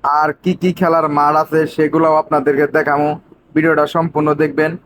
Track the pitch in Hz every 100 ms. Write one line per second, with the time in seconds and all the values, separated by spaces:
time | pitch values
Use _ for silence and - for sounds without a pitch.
0 | 139 147 151 147 185 180 185 170 175 165
1 | 156 147 147 156 156 160 156 - 156 156
2 | 160 156 - 151 139 139 143 156 147 143
3 | 151 151 _ - _ 156 160 151 147 170
4 | 165 151 151 147 156 139 156 175